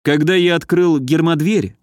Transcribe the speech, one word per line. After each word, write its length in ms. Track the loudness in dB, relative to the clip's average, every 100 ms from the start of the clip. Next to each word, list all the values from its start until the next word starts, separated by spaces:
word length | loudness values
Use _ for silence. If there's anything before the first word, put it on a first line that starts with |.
Когда 320 | -2 0 2
я 220 | 2 2 0
открыл 420 | -2 0 2 0
гермодверь, 800 | 0 0 0 0 -2 -2 -4 -8